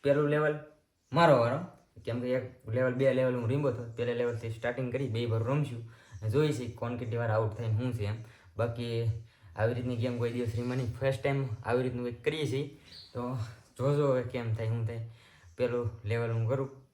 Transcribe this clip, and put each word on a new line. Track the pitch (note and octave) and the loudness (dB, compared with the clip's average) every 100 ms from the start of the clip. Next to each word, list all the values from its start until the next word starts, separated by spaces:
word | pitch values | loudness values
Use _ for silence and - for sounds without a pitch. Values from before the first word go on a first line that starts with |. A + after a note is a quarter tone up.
પહેલું | C#3+ C#3 D3 | 4 4 4
લેવલ | D3+ D3+ D3+ - - _ _ _ | 4 2 0 -8 -20 _ _ _
મારો | C#3 E3+ C3 | 6 8 8
વારો, | A#2 C#3 F3+ - _ - | 6 2 -4 -14 _ -12
કેમ | - A#2+ | -6 -4
કે | B2 | 0
એક | B2+ - - - | -2 -2 -12 -4
લેવલ, | A#2 B2+ | 0 2
બે | B2 C3+ | 4 4
લેવલ | B2+ C3 | 4 2
હું | B2 A2+ | 2 0
રીમો | C#3 C#3+ | 2 0
હતો, | A2+ A#2+ - | -2 -8 -4
પહેલા | A#2+ | -2
લેવલથી | A#2+ A#2+ A2 A#2 | 0 -2 -2 -6
સ્ટાર્ટિંગ | A2+ A#2+ B2 B2+ | -4 -4 -2 -4
કરી, | C3 C3+ | -2 -2
બે | A2 A#2 | -2 0
વાર | A2+ | 0
રમશું, | A2+ D3 B2+ A#2 - - - - A2 | 2 0 0 -4 -12 -18 -18 -8 0
જોઈએ | B2+ D3+ | 2 2
છે | B2+ A#2+ | 0 -6
કોણ | - A#2+ A#2+ | -6 -6 -4
કેટલી | A#2 A#2 | -4 -2
વાર | A#2 | 0
આઉટ | A2 A2 - | 2 0 -2
થઈને | A2+ G#2+ | -2 0
શું | B2+ | 0
છે | A2+ | -2
એમ. | G#2 A2+ - - - - | -4 -6 -10 -20 -16 -2
બાકી | A#2 A2+ A#2+ A#2 A2+ - - _ - - | -2 -2 -4 0 0 -2 -8 _ -18 0
આવી | A2+ | 0
રીતની | B2 B2 A#2+ | 0 -2 -2
ગેમ | B2 A#2+ | -2 -2
કોઈ | A#2+ | -2
દિવસ | A#2+ A#2 A2 | -2 -2 -2
રમવાની, | A#2+ B2+ A#2 - | -2 -2 -4 -2
ફર્સ્ટ | C3+ C3 | 0 0
ટાઇમ | C#3+ C#3 C3+ A2 | 0 0 -2 -4
આવી | - B2 | 0 2
રીતનું | B2+ A#2+ | 2 -2
કંઈક | B2 A#2+ | -6 -2
કરીએ | - D#3 C#3 | -2 -2 -2
છીએ, | C3 D3 - - - - | -2 -4 -10 -20 -20 -12
તો | A#2+ B2 B2+ A2 - - - | -8 -6 -4 -6 -10 -20 -2
જોજો | C3 D3 C#3+ | 2 4 4
હવે | B2+ | 2
કેમ | A#2 B2 A#2 | 0 -4 -2
થાય, | A2 A2+ | -2 0
શું | A#2 A2+ | 0 -2
થાય. | A#2 A2+ - - - - - | -4 -10 -14 -20 -20 -20 -2
પહેલું | B2 B2 A#2 - | 0 0 -2 -4
લેવલ | G#2 A#2 A#2 | -2 0 0
હું | A2+ A2+ | 0 2
કરું. | C3+ C3 - - | 0 -2 -6 -20